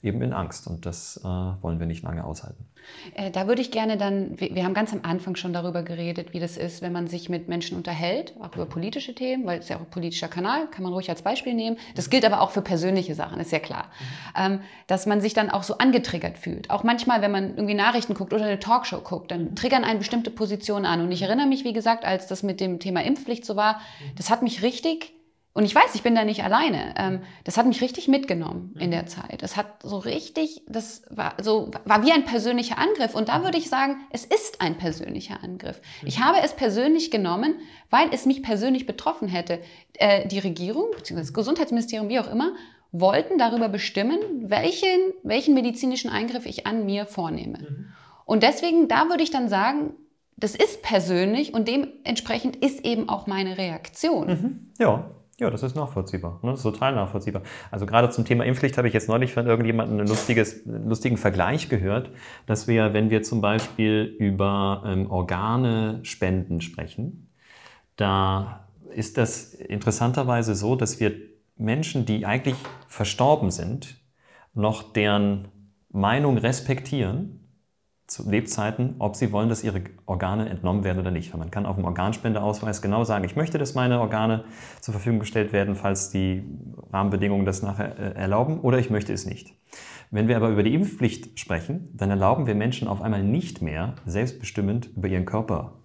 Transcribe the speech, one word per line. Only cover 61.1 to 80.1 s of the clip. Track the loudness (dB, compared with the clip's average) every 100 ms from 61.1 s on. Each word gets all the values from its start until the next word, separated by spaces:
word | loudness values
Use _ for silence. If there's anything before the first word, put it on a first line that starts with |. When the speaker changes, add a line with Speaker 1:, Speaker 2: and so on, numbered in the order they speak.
| 2
Speaker 1:
Vergleich | 2 2 2 0 0
gehört, | 0 2 0 -2 -12 -20 -20
dass | -2 -2 4
wir, | 4 6
wenn | 4 4
wir | 4
zum | 2 0
Beispiel | 2 2 0 2 4 4 2 0
über, | 0 4 2 2 0 0
ähm, | 0 0 0
Organe | 0 0 -2 0 2 2 2 0 -4
spenden | -10 -2 0 2 0 -4
sprechen, | -4 -10 -12 -8 -8 -8 -20 _ _ -20 -20 -20 _ -2
da | 2 4 4 2 -2 -10 -20 _ -12
ist | -6 -4 0
das | 0 0 -10
interessanterweise | -16 -8 -2 0 2 2 2 2 2 2
so, | 0 2 2
dass | 0 2
wir | 0 0 -12 -20 _ _
Menschen, | 0 0 0 -2 0
die | 0 0
eigentlich | 0 0 -4 -8 -16 -18
verstorben | -4 -4 2 4 4 2
sind, | -2 -6 -6 -10 -20 _ _ _ -20 _
noch | 0 0 0 -2
deren | 0 4 4 4 0 -4 -18 -20 _ _
Meinung | 0 2 4 4 4
respektieren, | 2 0 -2 -4 -2 -2 0 -2 -6 -10 -20 _ _ _ _ _ _
zu | -8 0
Lebzeiten, | 0 0 -2 -2 0 -2 0
ob | -4
sie | 0 0
wollen, | 2 2
dass | 0
ihre | -2 -4 -6 -14
Organe | -6